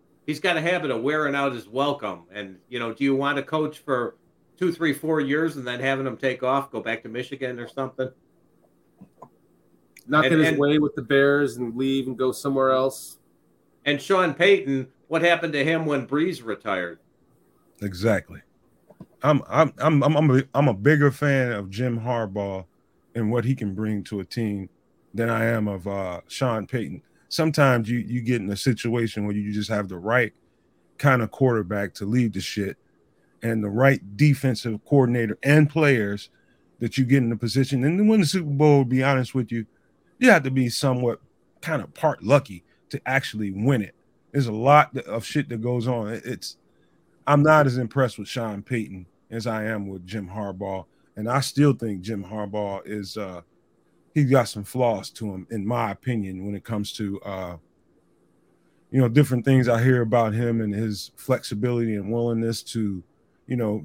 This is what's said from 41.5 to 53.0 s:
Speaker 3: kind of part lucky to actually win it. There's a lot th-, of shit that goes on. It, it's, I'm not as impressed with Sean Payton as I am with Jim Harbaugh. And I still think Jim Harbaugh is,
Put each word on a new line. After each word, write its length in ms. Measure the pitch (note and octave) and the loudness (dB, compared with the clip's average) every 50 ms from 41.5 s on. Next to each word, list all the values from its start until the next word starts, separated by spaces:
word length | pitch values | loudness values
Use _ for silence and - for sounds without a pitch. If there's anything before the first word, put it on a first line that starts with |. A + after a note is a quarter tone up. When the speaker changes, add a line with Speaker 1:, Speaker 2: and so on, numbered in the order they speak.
| _ _ | _ _
Speaker 3:
kind 200 | - D#3+ D#3+ C3 | -8 -6 -4 -4
of 120 | F#2+ - - | -6 -8 -6
part 300 | - - D3+ - - E2+ | -2 0 0 0 -2 2
lucky 400 | G#2+ C#3 C#3 - - F#2+ E2+ - _ _ _ _ _ | 4 4 4 4 0 -8 -18 -20 _ _ _ _ _
to 120 | - C#3 - | -10 -8 -4
actually 460 | B2 C3 C3+ C3 - - G#2+ G#2+ G2 | -2 -2 -2 -2 -2 -6 -6 -6 -6
win 300 | F#2+ G2 A2 C3 C#3 A2+ | -4 0 2 2 2 2
it. 140 | G2+ - - _ _ _ _ _ _ _ | 0 -4 -10 _ _ _ _ _ _ _
There's 160 | - C#3+ C3 | -2 -2 -2
a 40 | A#2 G#2 | -2 -2
lot 400 | A2 A#2+ C3+ D3 D3+ C#3 - - | 0 4 6 6 6 6 4 -2
th-, 120 | B2+ - | -8 -8
of 200 | E2 G#2 A2+ G#2+ | -6 -8 -8 -6
shit 240 | - - D3+ C#3 C#3+ | -4 -4 -4 -4 -4
that 120 | A#2+ A2 | -6 -6
goes 260 | A2 B2 B2 B2 A2+ | -4 -2 -2 -2 -2
on. 220 | B2+ B2 A#2 G#2+ G#2 | -2 -2 -4 -4 -6
It, 140 | A2+ G2+ - | -8 -8 -8
it's, 320 | B2 A#2+ - - - - _ _ _ _ _ _ _ _ _ _ _ _ _ _ | -10 -10 -10 -12 -14 -16 _ _ _ _ _ _ _ _ _ _ _ _ _ _
I'm 160 | C#3 D3 C#3+ C#3+ | 4 4 6 8
not 220 | D#3 D#3 D3+ D3 | 8 8 6 6
as 120 | C3+ A#2+ | 4 2
impressed 400 | B2+ B2 A2 - C#3 C3 A#2 - | 0 -4 -2 0 0 0 0 -2
with 100 | - G2+ - | -6 -12 -8
Sean 320 | - B2+ A#2 A2 G#2 G2+ | -6 -6 -6 -6 -6 -8
Payton 460 | G2+ - B2+ A#2 G#2+ G2+ F#2+ F#2 F2+ - _ _ _ _ | -8 -6 -6 -6 -6 -6 -10 -14 -16 -18 _ _ _ _
as 140 | A2+ A#2 G#2 | -10 -8 -6
I 180 | A#2+ A2 A2 G#2+ | -4 -4 -4 -4
am 220 | A2 A2 G#2 G2 | -4 -6 -6 -8
with 180 | G2 F#2+ F#2+ F2 | -8 -10 -12 -12
Jim 240 | F2+ G#2+ A2 G2 F2 | -10 -8 -8 -8 -8
Harbaugh. 560 | F#2+ A2 G#2 G2+ F#2 F#2 G2 F#2+ G2 F#2+ - - _ _ _ _ _ | -8 -8 -8 -8 -8 -8 -8 -8 -8 -8 -10 -14 _ _ _ _ _
And 120 | G#2+ G#2+ A#2 | -8 -4 -2
I 100 | B2 C#3 | -2 -2
still 320 | C3 - - C#3 D3 D3 B2+ | -2 0 2 4 4 4 4
think 280 | - A#2 A2 G2+ F2+ | 2 -2 -6 -6 -6
Jim 220 | F2 G#2+ A2+ G2+ F#2+ | -6 -8 -8 -8 -8
Harbaugh 580 | F#2 A2 G#2+ G#2 G2 G2 G#2+ G#2 G2+ G2 G2 - | -8 -8 -8 -8 -6 -4 -4 -4 -4 -6 -8 -8
is, 320 | - G#2+ G#2+ | -8 -8 -8